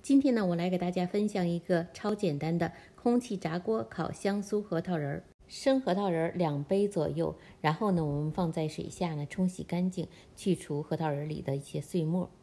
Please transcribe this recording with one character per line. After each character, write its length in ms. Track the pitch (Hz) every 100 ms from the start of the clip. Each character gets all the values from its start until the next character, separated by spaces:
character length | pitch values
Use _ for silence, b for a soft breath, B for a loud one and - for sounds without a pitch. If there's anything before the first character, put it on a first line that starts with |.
今 200 | - 277
天 120 | 269
呢， 140 | 233 185
我 80 |
来 160 | 170 180
给 80 | 180
大 140 | 180
家 120 | 180
分 240 | 180 208 214
享 200 | 202 175
一 100 | 170
个 260 | - 175 170
超 220 | - 208
简 240 | 214 185 143
单 180 | 156 170
的 140 | 165 B B
空 240 | - 247 240
气 180 | 240 190
炸 220 | 160 170
锅 240 | 180 220 226
烤 220 | - 160
香 280 | - 196 202
酥 220 | 196 208
核 180 | 208 165
桃 160 | 175 170
仁 140 | 143
儿。 140 | 156 - _ -
生 320 | - 277 269
核 120 | 262
桃 160 | 180 202
仁 180 | 165 165
儿 60 | 180
两 260 | 165 143
杯 240 | 147 196 202
左 220 | 190 151
右， 280 | 143 160 160 B B
然 140 | 151
后 160 | 160 214
呢， 140 | 180
我 180 | 151 143
们 80 | 151
放 220 | 156 175
在 160 | 160 156
水 200 | - -
下 280 | - 175 151
呢 100 | 147
冲 220 | - 185
洗 160 | 185
干 260 | 156 175 185
净， 160 | 185 151 B B -
去 180 | -
除 260 | 170 - 147
核 160 | 151 160
桃 120 | 160
仁 140 | 143
儿 40 | 151
里 160 | 151
的 140 | - 139
一 40 |
些 200 | 143 151
碎 240 | 147 180
末。 260 | 156 180 180 -